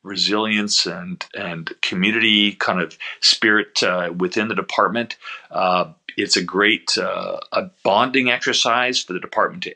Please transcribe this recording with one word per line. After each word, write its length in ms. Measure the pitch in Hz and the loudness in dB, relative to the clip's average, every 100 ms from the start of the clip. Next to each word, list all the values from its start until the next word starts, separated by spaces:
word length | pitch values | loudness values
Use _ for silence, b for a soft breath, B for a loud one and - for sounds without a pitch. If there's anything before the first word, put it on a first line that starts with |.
resilience 800 | 95 98 - 104 110 107 104 - 90 | -8 -2 0 0 2 0 0 0 0
and, 400 | 87 131 87 - | -4 -10 -10 -10
and 400 | - 90 82 80 - | -10 -8 -8 -10 -6
community 720 | - 92 101 110 110 104 104 | -4 0 2 2 4 4 2
kind 280 | 95 - 92 | 0 -2 0
of 160 | 80 - B B | -2 -6 B B
spirit, 600 | - - 110 107 101 - | 2 4 4 4 2 -2
uh, 300 | 101 90 87 87 | 0 0 -2 -2
within 340 | 90 107 110 | 0 0 0
the 60 | 95 | -2
department. 600 | 92 - 98 113 117 - B B B | -2 2 2 2 -4 -10 B B B
Uh, 360 | 87 92 90 82 - - - | -2 2 2 0 -8 -10 -6
it's 200 | 101 101 | 0 0
a 60 | |
great, 540 | 87 92 104 110 - 104 | 0 2 2 2 -2 -2
uh, 420 | 92 92 92 92 - | -2 -4 -6 -8 -4
a 120 | 98 95 _ | -4 -4 _
bonding 460 | 120 101 131 135 123 | 2 4 4 2 2
exercise 720 | 123 - 113 123 120 123 123 | 0 0 0 2 2 0 -2
for 120 | - | -4
the 60 | 90 | -8
department 440 | 90 110 87 90 | -4 0 0 -2
to 100 | 90 | -12